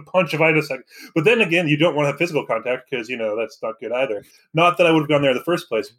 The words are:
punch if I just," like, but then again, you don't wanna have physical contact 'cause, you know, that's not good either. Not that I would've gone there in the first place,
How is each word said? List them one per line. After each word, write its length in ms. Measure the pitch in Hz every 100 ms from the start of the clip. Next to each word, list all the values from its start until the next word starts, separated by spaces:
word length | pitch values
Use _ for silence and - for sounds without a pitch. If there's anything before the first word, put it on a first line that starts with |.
punch 300 | 147 185 165
if 60 | 156
I 140 | 160
just," 180 | 156 151
like, 160 | 131 - - -
but 120 | 165 170
then 160 | 233
again, 260 | 185 170 160
you 80 | 147
don't 200 | 170 147
wanna 100 | 147
have 100 | -
physical 280 | 170 143 107
contact 440 | 113 113 127 -
'cause, 200 | 127 113
you 80 | 123
know, 180 | 110 107
that's 260 | 113 -
not 160 | 113 -
good 100 | 107
either. 320 | 123 135 101 - _ _
Not 240 | 156 175 175
that 100 | 170
I 40 |
would've 180 | 160 147
gone 120 | 143
there 100 | 139
in 60 | 123
the 60 |
first 240 | - 170 -
place, 240 | 110 104